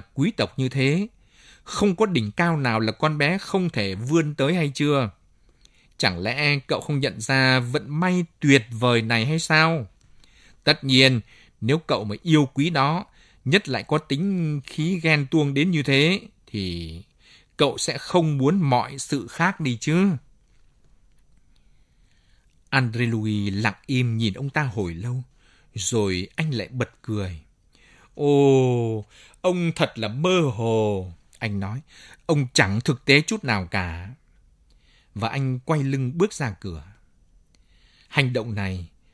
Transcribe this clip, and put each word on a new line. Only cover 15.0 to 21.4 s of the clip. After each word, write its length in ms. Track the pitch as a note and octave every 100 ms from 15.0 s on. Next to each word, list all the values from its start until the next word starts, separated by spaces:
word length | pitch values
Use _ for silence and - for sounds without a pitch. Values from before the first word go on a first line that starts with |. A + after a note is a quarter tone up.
ghen 240 | D#3+ D3+ C3+
tuông 220 | D#3+ C#3+
đến 180 | C#3 F3
như 120 | D#3+
thế, 380 | C3+ C3+ D#3 F#3+ - _ -
thì 540 | G#2 F#2 E2+ E2 E2 - _ _ - _ -
cậu 200 | C#3+ -
sẽ 200 | - B2+
không 400 | - F3+ D#3+ C#3+
muốn 240 | C3+ F#3+
mọi 380 | D3 B2 A2+ C#3
sự 280 | - C#3+ G#2
khác 320 | - F3 G3
đi 180 | C#3+ A#2
chứ?" 260 | - E3 G3 D3 - _ _ _ - _ _ _ _ _ _ _